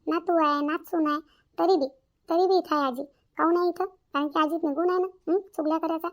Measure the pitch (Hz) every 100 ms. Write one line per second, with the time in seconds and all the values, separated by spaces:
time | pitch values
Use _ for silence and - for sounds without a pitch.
0 | - 330 339 339 302 294 294 330 - 339
1 | 302 294 311 _ _ - 339 370 269 -
2 | _ _ - 339 370 370 339 302 269 247
3 | 285 _ _ - 320 349 349 349 381 -
4 | _ 277 294 320 311 330 320 277 359 359
5 | 370 - - 370 392 - 302 320 320 330
6 | 349